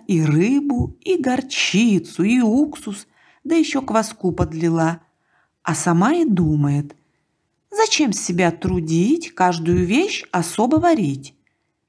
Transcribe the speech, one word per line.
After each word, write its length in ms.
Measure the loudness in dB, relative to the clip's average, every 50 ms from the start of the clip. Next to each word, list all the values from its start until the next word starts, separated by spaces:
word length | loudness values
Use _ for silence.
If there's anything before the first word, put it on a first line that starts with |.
| -4 -2
и 160 | 0 0 2
рыбу, 720 | 2 2 2 2 2 2 0 0 0 -2 -2 -2 -4 -6 _
и 140 | -4 -4 -2 -2
горчицу, 1000 | 0 -2 -2 -2 -4 -6 -4 -4 -4 0 2 2 4 4 4 2 0 -4 -4 -2 0
и 180 | 2 2 2
уксус, 680 | 2 2 2 2 0 0 -2 -10 -12 -12 -12 -12 -14 _ _ _ _ _ _ _ -6
да 120 | -2 0
ещё 280 | 2 2 0 -2 -4 -4
кваску 480 | 0 0 0 0 -2 -6 -4 -4 -4
подлила. 720 | -2 -2 -4 -4 -2 -2 0 0 2 2 0 0 -2 -4 _ _ _ _ _ _ _ _ _ _ _ _
А 140 | -6 -6 -4
сама 380 | -2 0 0 2 2 2 2 2
и 120 | 2 2
думает: 680 | 0 2 2 2 2 2 2 2 0 0 -2 -4 -6 -12 _ _ _ _ _ _ _ _ _ _ _ _ _ _ -10
«Зачем 420 | -2 0 0 0 2 0 0 0 0
себя 380 | -2 -4 -4 -2 0 0 0
трудить, 840 | 0 -2 -4 -2 -2 -2 -2 0 0 2 2 2 2 0 -2 -8 -2
каждую 500 | 0 0 0 0 0 0 0 2 2 2
вещь 400 | 2 2 0 0 0 -4 -8 -10 -6
особо 460 | -4 -4 -4 -4 -2 -2 0 2 2 2
варить? 580 | 4 2 2 2 0 -2 -4 -6 -10 -18 _ _ _ _ _ _ _ _ _ _ _